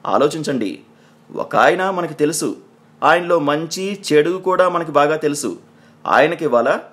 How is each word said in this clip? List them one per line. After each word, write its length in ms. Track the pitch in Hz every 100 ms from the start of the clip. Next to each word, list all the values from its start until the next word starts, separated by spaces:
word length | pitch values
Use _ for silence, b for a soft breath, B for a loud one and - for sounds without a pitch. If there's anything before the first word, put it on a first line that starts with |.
| -
ఆలోచించండి, 720 | 101 143 165 151 131 101 - - b b b -
ఒక 220 | - - 107
ఆయన 340 | 131 180 190
మనకి 240 | 185 165
తెలుసు, 420 | 123 147 165 135 - - _ _ _
ఆయనలో 360 | 139 175 175 170
మంచి 600 | 143 151 160 180 190 202 -
చెడు 180 | 151 160
కూడా 380 | 185 185 180 185
మనకి 240 | 170 160
బాగా 240 | 143 147 156
తెలుసు. 420 | 151 143 113 85 - b b b -
ఆయనకి 380 | 107 156 165
ఇవ్వాలా? 360 | 151 120 127 202 -